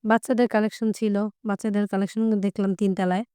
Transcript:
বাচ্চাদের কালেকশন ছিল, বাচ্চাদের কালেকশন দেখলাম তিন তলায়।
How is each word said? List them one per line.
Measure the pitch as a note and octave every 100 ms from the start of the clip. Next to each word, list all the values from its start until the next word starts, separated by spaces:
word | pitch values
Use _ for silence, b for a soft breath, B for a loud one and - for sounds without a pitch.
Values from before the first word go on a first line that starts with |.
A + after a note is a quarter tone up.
বাচ্চাদের | A3 A3+ - A#3 A#3+
কালেকশন | G#3+ G#3+ - A3
ছিল, | G3+ A3 G3+ G#3+ - A3
বাচ্চাদের | G3+ A3 G#3 G3+
কালেকশন | F#3+ G3 A3 A3+ G#3+
দেখলাম | G3 - G3 F#3
তিন | G3+ F#3
তলায়। | F#3 F#3 A#3+